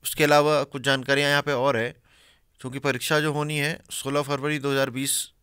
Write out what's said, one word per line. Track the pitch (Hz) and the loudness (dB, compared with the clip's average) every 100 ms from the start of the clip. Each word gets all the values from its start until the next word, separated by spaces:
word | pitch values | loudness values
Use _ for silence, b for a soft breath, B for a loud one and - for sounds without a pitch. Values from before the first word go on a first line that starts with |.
उसके | - - | -8 0
अलावा | 151 147 147 151 | 4 6 6 2
कुछ | 143 139 | 0 -4
जानकारियाँ | 127 135 127 139 143 | -2 -2 0 0 2
यहाँ | 143 | 0
पे | 143 | 0
और | 135 135 120 | 0 0 0
है, | 117 - b b b b b _ | -2 -8 b b b b b _
क्योंकि | 131 131 | -12 -6
परीक्षा | 139 123 - 151 | -2 -2 0 0
जो | 151 | 2
होनी | 147 147 151 | -2 -2 -2
है | 143 165 - | -2 -4 -10
सोलह | - 135 143 | -10 -4 -2
फरवरी | 135 143 143 151 | -2 -2 -2 -2
दो | 139 | 0
हज़ार | 139 135 | 0 0
बीस | 123 135 - - _ | -2 -4 -4 -6 _